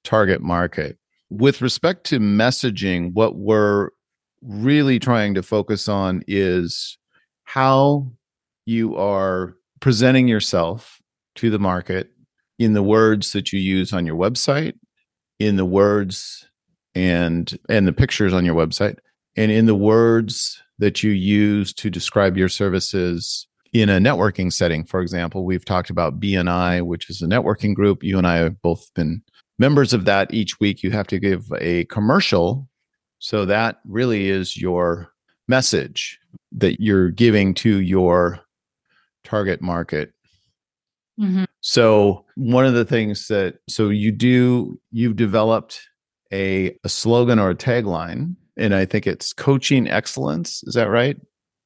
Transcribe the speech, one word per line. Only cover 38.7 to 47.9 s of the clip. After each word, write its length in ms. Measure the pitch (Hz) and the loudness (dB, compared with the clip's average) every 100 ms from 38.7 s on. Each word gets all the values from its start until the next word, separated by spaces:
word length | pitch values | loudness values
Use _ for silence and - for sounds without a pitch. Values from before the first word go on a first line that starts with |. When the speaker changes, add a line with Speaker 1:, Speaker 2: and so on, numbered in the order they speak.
| _ _ _ _ _ | _ _ _ _ _
Speaker 1:
target 380 | - 107 98 85 | -8 -4 -2 -4
market. 520 | 90 85 82 78 - _ _ _ _ _ _ _ _ _ _ - | -4 -6 -4 -6 -8 _ _ _ _ _ _ _ _ _ _ -6
Speaker 2:
Mm-hmm. 240 | 202 185 185 _ | -2 -2 -4 _
Speaker 1:
So 640 | - - 117 107 101 95 _ - | -2 2 6 6 4 2 _ -8
one 300 | 123 123 131 | 0 2 4
of 80 | |
the 120 | 120 110 | 2 2
things 420 | 120 107 101 - | 0 -2 -4 -4
that, 320 | 104 92 - - | -2 -2 -6 -8
so 220 | - 107 | -2 0
you 220 | 104 107 | 0 0
do, 680 | 104 123 127 123 123 73 - _ | 0 4 4 4 2 -2 -10 _
you've 260 | 117 120 104 | -4 -2 0
developed 640 | 110 107 110 113 - - - _ _ _ _ | 0 2 2 0 -2 -14 -20 _ _ _ _
a, 460 | 98 95 95 92 - | -6 -2 -2 -2 -4
a 60 | - | -8
slogan 500 | - 113 117 123 113 | -4 2 2 4 2
or 100 | 95 | 2
a 60 | 90 | 0
tagline, 800 | - 120 104 | -2 -2 -2